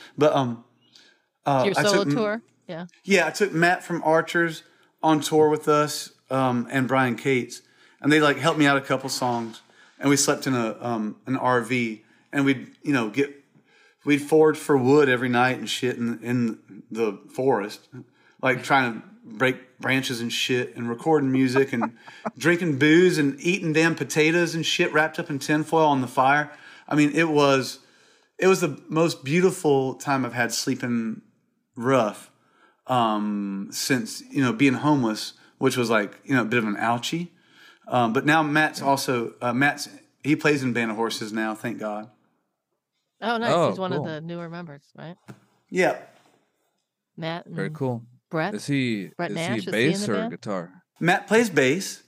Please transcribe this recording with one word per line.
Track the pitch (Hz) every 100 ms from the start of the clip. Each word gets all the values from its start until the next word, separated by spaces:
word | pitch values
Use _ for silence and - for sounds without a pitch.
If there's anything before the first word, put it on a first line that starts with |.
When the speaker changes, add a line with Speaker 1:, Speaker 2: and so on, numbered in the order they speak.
| - -
Speaker 1:
But, | 147
um, | 139 127 117 - _ _ _ _ _ _ _
uh, | - 139 127
Speaker 2:
Your | 190
Speaker 1:
I |
Speaker 2:
solo | 208 196
Speaker 1:
took | 196
M-, |
Speaker 2:
tour? | 143 208 220 - _ -
Yeah. | 165 175 _
Speaker 1:
Yeah, | - 196 160
I |
took | 156 202
Matt | 156 170 180
from | - 170
Archers | 156 160 160 175 170 160 - _ _ _
on | 160 156
tour | 143 156 151
with | 151 151
us, | 151 147 - - - _
um, | 131 131 120 117
and | 135 123
Brian | 131 131 113
Cates, | 139 131 120 - - _ _ _
and | 135
they, | 151
like, | 151 139
helped | 147 156
me | 143
out | 139
a |
couple | 135 131 131
songs, | - 127 120 113 113 - _ _ _
and | 139
we | 143
slept | - 139 139
in |
a, | 127 113 -
um, | 120 117 107 101 -
an | 131
R | 123 123
V, | 110 127 117 110 _ _ _
and | 143
we'd, | 139 127 107 -
you | -
know, | 139 110
get, | 113 139 - _ _ _ _ _ _
we'd | 143 143
forage | 143 156 156 147
for | - 143
wood | 123 147 139
every | 123 127
night | 123 127 127
and | 110
shit | - 123 -
in, | 117 113
in | 113 123 117 - - 98 -
the | 107 110 101 -
forest, | - 131 113 101 - _ - - _ _ _
like, | 131 123
trying | - 143 123
to | 110 - -
break | - 107 127 131 - _
branches | 123 131 131 120
and | 117
shit, | - - 127 123 -
and | 117
recording | 117 160 156 135
music, | 131 131 127 131
and | 123 113 - - -
<laughs> | - -
drinking | 143 175 175 135
booze, | 151 165 180 156
and | 143 135
eating | 170 185 175
damn | 156 165
potatoes | 160 135 156 156 170 170
and | 160 147
shit | - 175
wrapped | 151 156 -
up | -
in | 143
tinfoil | - 156 151 165 156
on | 139
the | 123
fire. | 135 131 147 147 - - - -
I | 147
mean, | 147
it | 151 165
was, | 147 143 135 120 - _ _ _ _ _ -
it | 185
was | 185
the | 165 131 -
most | 156 165 -
beautiful | 127 165 185 185 156 139 131
time | 127 - 135 123
I've |
had | 117 117
sleeping | - - 123 123 120 113 110 - _ _ _ _ -
rough, | 123 135 107 - - _ _ _ _ _ -
um, | 127 113 107 104 104 101 98 101
since, | - - 131 110 - -
you | 143
know, | 127
being | 110 139
homeless, | 123 143 151 117 104 - - _ _
which | 131 123
was, | 117
like, | 110 104 -
you | -
know, | 135
a | 110
bit | 123
of |
an | 110 101
ouchie. | 113 120 - 165 175 _ _ _ - _ -
Um, | 123 117
but | 117
now | 139 160
Matt's | 151 147 156 -
also, | 139 135 - 123 117 -
uh, | 123
Matt's, | 120 143 - - - _ _
he | - 151
plays | 151 147
in | 131
Band | 120 113
of | 107
Horses | 113 107 110
now, | 110 110
thank | 110 120 107
God. | 107 107 110 _ _ _ _ _ _ _ _ _ _ _
Speaker 2:
Oh, | 214 233
nice. | 233
Speaker 3:
Oh, | 160 151
Speaker 2:
He's | 101
one | 185
Speaker 3:
cool. | 139 160
Speaker 2:
of |
the | 156
newer | 165 170 170
members, | 170 170 143 _ -
right? | 147 175 - - _ _ _
Speaker 1:
Yeah. | 180 170 - - _ _ _ _ _ _ _ _ _ _ -
Speaker 2:
Matt | 160 170 -
Speaker 3:
Very | 165 196
Speaker 2:
and | 156
Speaker 3:
cool. | 135 120 - _ _
Speaker 2:
Brett? | 165 170
Speaker 3:
Is | 208 -
he, | 139 127 107 87 -
Speaker 2:
Brett | 170
Speaker 3:
is | -
Speaker 2:
Nash, | -
Speaker 3:
he | 110
Speaker 2:
is |
he | 175
in |
Speaker 3:
bass | 107 127 - -
Speaker 2:
the |
Speaker 3:
or | 101
Speaker 2:
band? | -
Speaker 3:
guitar? | 87 113 95 85 - _ _
Speaker 1:
Matt | 165 196 -
plays | 220 240
bass | 151 131 160 - -